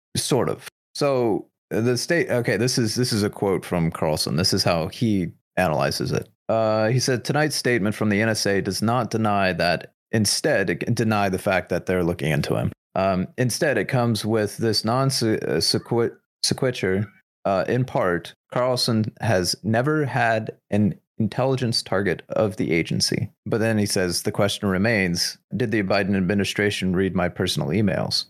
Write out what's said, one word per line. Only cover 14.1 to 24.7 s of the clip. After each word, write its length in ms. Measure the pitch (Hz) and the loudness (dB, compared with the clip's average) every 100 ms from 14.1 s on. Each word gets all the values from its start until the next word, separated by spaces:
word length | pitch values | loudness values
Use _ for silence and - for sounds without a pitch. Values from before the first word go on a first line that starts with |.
| 104 107 | 0 0
with 320 | 110 101 - | 0 0 -2
this 260 | 113 101 | 0 0
non 280 | 107 127 135 | 0 0 0
se-, 260 | - 113 - | 0 0 0
uh, 200 | - 78 | 0 0
sequi-, 600 | - 107 - 117 - - _ _ | 0 0 0 0 0 -4 _ _
sequitur. 640 | - 135 131 - 95 95 110 _ _ _ 98 | -2 0 -2 0 0 0 -2 _ _ _ -2
Uh, 180 | 95 - | 0 0
in 180 | 120 123 | 0 0
part, 480 | 139 95 85 - - - | 0 0 0 -4 -20 -6
Carlson 600 | 127 127 123 - 110 107 - | -2 0 0 0 0 -2 -4
has 340 | 117 92 87 - | 0 0 0 -4
never 400 | 101 113 139 156 135 | -2 0 2 0 0
had 460 | 123 117 110 107 - - | 0 0 0 -4 -12 -2
an 280 | 104 104 - _ - | 2 2 0 _ -4
intelligence 640 | 107 - 135 131 120 - | -4 0 -2 0 -2 -2
target 400 | - 95 98 80 - | -2 -2 0 -2 -4
of 280 | - 104 - | 0 0 0
the 140 | 64 | 0
agency." 580 | 82 80 - - - - _ 107 | 0 0 -2 0 -2 -4 _ -4
But 140 | 110 | -2
then 180 | 113 107 | 0 2
he 80 | 101 | 0
says, 380 | 101 90 85 | 0 0 -2
"The 80 | 107 | -2
question 360 | 107 101 - | 0 0 0
remains, 680 | 101 | 0